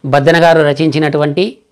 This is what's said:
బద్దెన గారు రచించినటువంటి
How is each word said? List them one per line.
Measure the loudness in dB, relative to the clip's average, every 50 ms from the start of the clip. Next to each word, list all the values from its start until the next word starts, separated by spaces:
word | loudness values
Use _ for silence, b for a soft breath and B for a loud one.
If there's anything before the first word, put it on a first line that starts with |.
| -4
బద్దెన | 0 -2 2 2 2 2 4 4
గారు | 4 4 2
రచించినటువంటి | 2 0 0 -2 -2 -2 -2 -2 -2 -2 -2 -2 -4 -2 -2 -4 -4 -6 -6 _ _ _